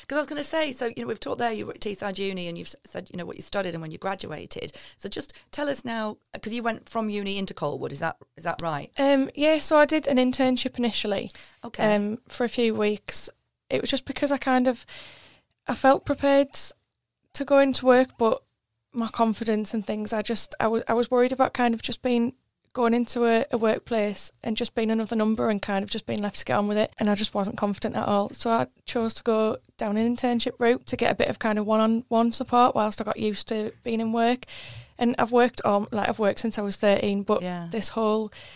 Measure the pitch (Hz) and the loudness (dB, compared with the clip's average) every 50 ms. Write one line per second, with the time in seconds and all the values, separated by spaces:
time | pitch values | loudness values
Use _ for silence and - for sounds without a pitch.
0 | - - 269 294 294 285 311 294 285 - - 320 311 294 254 - 254 233 233 - | -12 -4 -4 -4 -4 -2 -4 -6 -4 -2 -2 -2 -2 -2 -2 -4 -6 -6 -6 -6
1 | 233 240 226 202 - 269 - 233 240 233 220 214 - - - - - 208 202 - | -6 -6 -6 -6 -6 -6 -4 -2 -2 -2 -2 -4 -6 -8 -8 -6 -6 -6 -6 -4
2 | 202 202 190 190 196 196 190 185 175 170 170 170 170 - - - _ - - 180 | -6 -6 -4 -4 -4 -4 -4 -4 -6 -6 -8 -8 -10 -12 -12 -14 _ -14 -12 -12
3 | 185 - - 185 175 - - - 185 - - 202 196 180 170 165 160 156 160 - | -12 -10 -10 -10 -10 -8 -10 -12 -10 -6 -4 -4 -2 -2 -4 -6 -8 -10 -10 -8
4 | - 190 196 196 - - 156 151 - - - - - - - - - - - - | -6 -6 -6 -6 -8 -10 -10 -12 -10 -10 -10 -10 -10 -10 -12 -16 -18 -20 -18 -14
5 | - 202 202 330 277 - - - - _ - - 294 285 277 - - 240 226 226 | -12 -8 -8 -8 -8 -10 -14 -18 -16 _ -8 -4 -2 -2 -2 -4 -6 -6 -6 -4
6 | 214 214 208 - _ _ - - - 220 214 247 226 233 226 220 - - - 233 | -6 -6 -8 -10 _ _ -14 -10 -8 -6 -6 -4 -2 -2 -4 -4 -8 -6 -4 -4
7 | 220 214 208 208 202 196 196 202 196 190 - - 160 147 - 139 131 135 139 143 | -2 -2 -2 -4 -4 -4 -4 -4 -4 -6 -4 -4 -4 -4 -4 -4 -6 -8 -6 -4
8 | 165 165 - - - _ _ - 165 170 - - 170 165 156 143 139 - _ - | -4 -6 -6 -8 -12 _ _ -10 -6 -6 -4 -4 -4 -4 -4 -6 -8 -8 _ 0
9 | 277 277 277 269 269 277 - - 285 311 320 302 294 - 320 302 302 294 311 311 | 2 4 4 4 2 0 -2 0 2 2 2 2 2 4 4 6 6 6 4 0
10 | 294 - 277 254 254 254 254 - 262 262 254 254 - 254 - - 240 233 208 - | 0 2 2 2 2 2 2 0 0 0 0 0 -2 -4 -4 -4 -2 -2 -2 -2
11 | - 226 196 190 - - - - - - - _ - 233 - - 220 214 208 208 | -2 -2 -2 -4 -4 -6 -12 -16 -20 -20 -20 _ -16 -14 -4 -2 2 2 2 2
12 | 202 208 214 - - - - - 247 226 - - 240 226 220 220 214 208 208 202 | 2 -2 -4 -6 -10 -12 -6 -4 -4 -2 0 0 0 2 2 2 0 0 0 -2
13 | - - - - - - - _ _ _ _ _ _ _ - - - - - 262 | -6 -6 -4 -4 -4 -4 -6 _ _ _ _ _ _ _ -2 -2 0 0 -2 -2
14 | - - 262 - - 285 277 262 - 269 254 254 254 262 247 - - - - - | -4 -6 -4 -2 0 0 0 0 2 2 2 4 4 2 0 -2 -6 -14 -18 -18
15 | - - - - - - - _ _ _ _ _ _ - 247 - - 262 269 269 | -18 -20 -20 -20 -20 -20 -20 _ _ _ _ _ _ -6 -4 4 4 6 6 6
16 | - - 285 - - 277 277 277 285 277 - - - - - - _ _ _ _ | 2 -2 -2 0 2 4 6 6 4 2 0 -6 -8 -8 -10 -14 _ _ _ _
17 | _ _ _ _ _ _ - - 277 269 285 277 277 269 254 - 247 254 247 254 | _ _ _ _ _ _ -10 -8 0 4 6 6 6 6 4 2 4 6 6 6
18 | 262 254 - - 233 220 - - - _ _ _ _ _ _ _ _ _ - 247 | 6 4 0 0 2 2 2 0 -2 _ _ _ _ _ _ _ _ _ -6 -4
19 | 226 226 - - 233 226 214 - 233 220 220 214 214 190 - 226 196 - 214 214 | -4 -4 0 2 2 2 2 0 0 0 0 0 0 -2 -4 -4 -4 -4 -4 -4
20 | 214 208 233 214 214 - 233 220 - - - - - 220 226 226 - - 240 233 | -4 -2 -2 -2 -2 -2 -2 -2 -4 -4 -2 0 2 2 2 2 0 2 2 2
21 | 240 - 254 247 247 254 262 247 262 254 - - 247 240 226 226 - - 247 - | 2 2 4 4 4 4 4 2 2 2 2 2 2 2 2 0 -2 -4 -6 -4
22 | - 254 247 240 233 240 - _ _ _ _ _ _ _ - - 240 233 226 240 | 0 0 2 2 2 0 -2 _ _ _ _ _ _ _ -2 0 2 4 4 2
23 | 240 233 - 240 240 233 226 226 226 - - 233 226 220 220 - - - 240 226 | 2 0 0 2 4 4 4 4 2 2 0 2 2 2 2 0 -2 -2 -2 0
24 | 208 208 202 - - - - _ - 240 220 - 240 - - - 226 220 220 220 | 0 0 -2 -4 -8 -10 -12 _ -6 -4 -2 -2 -2 -2 -2 -2 0 2 2 0
25 | 220 214 240 220 214 220 220 226 240 233 214 202 - - 202 196 202 202 - 220 | 0 0 0 0 2 2 2 2 2 0 0 0 -2 -2 -2 -2 -2 -2 -4 -6
26 | - - 233 214 202 202 - - - - 127 202 208 208 208 208 220 - - - | -4 -4 -4 -4 -4 -4 -4 -6 -2 0 0 0 2 2 2 0 0 0 -2 -2
27 | 226 208 208 202 214 - - 208 196 196 - - - 202 202 - - 226 - 220 | 0 0 2 2 0 -2 -2 -2 -2 -2 -2 -2 -2 -2 -2 -2 -4 -4 -2 -2
28 | 208 - 208 202 202 208 - - - 240 226 226 254 - _ _ _ - - 247 | 0 2 2 0 0 -2 -4 -4 -2 0 2 0 0 -2 _ _ _ -6 -4 -2
29 | 226 226 226 - - - 220 220 220 220 - - - _ _ - 240 214 202 214 | -2 -2 -4 -2 0 0 2 2 2 2 0 -4 -8 _ _ -6 -4 -2 0 0
30 | 226 233 240 240 - 247 240 240 - 254 - - 247 233 247 - - - - - | 2 0 0 0 0 0 0 0 0 -2 -2 2 2 4 4 2 0 -4 -4 0
31 | - - - - - - 220 - - 226 214 208 208 202 220 220 220 220 226 226 | 0 0 2 2 2 0 0 -2 -2 0 0 0 0 2 2 4 4 4 2 0
32 | - - 233 226 233 233 226 - 254 - 247 240 240 254 - 226 214 214 208 - | 0 0 2 2 4 2 2 -2 -2 2 4 6 6 6 4 2 0 0 -2 -4
33 | 220 202 - - 220 214 208 - - - 226 214 214 214 - - _ 247 226 220 | -4 -4 -4 -2 -2 -2 -2 -2 -4 -4 -4 -4 -4 -6 -8 -8 _ -4 -2 -2
34 | 226 220 220 233 233 233 247 254 - - - - - - - - - - _ - | -2 0 0 2 2 2 2 0 -4 -10 -16 -16 -16 -16 -16 -18 -18 -18 _ 0
35 | 247 240 247 - 240 220 240 240 240 247 - - - 226 202 202 214 - - 214 | 0 2 2 2 0 4 6 6 6 4 2 0 0 2 2 2 0 0 -2 0
36 | 202 - 202 - 220 196 - - - 226 208 - 208 202 202 - - 208 196 202 | 0 0 0 0 0 0 0 0 -2 -2 -2 -2 -4 -4 -4 2 4 4 4 4
37 | - 208 202 202 202 - 208 - 180 180 180 175 170 170 170 226 202 - - 226 | 2 0 -2 -2 0 0 0 0 0 -2 -6 -8 -8 -6 -4 -4 -2 -2 -2 0
38 | 226 214 214 220 220 214 - - - - - | 0 0 0 0 -2 -4 -8 -14 -20 -20 -20